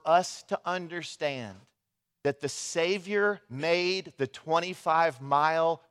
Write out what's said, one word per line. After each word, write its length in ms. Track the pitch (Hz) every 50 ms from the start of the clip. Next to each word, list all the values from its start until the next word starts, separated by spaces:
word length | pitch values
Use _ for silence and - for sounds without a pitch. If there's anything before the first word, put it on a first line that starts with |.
| -
us 380 | 160 165 180 180 - - - -
to 160 | - 202 - -
understand 920 | 175 180 185 175 160 175 170 151 - - - 156 143 139 127 113 101 95 98 - _ _ _ _ _ _ _ _ _ _ _ -
that 160 | 143 143 -
the 100 | 147 135
Savior 920 | - - - - - 170 165 180 202 196 170 196 208 202 208 208 202 - _ -
made 640 | 123 139 156 170 175 180 175 180 190 190 - - -
the 100 | - 135
twenty-five 920 | 123 - - - 160 160 170 175 185 180 - - 170 160 165 165 160 131 120
mile 600 | 139 139 143 147 151 156 160 165 165 165 165 - _ _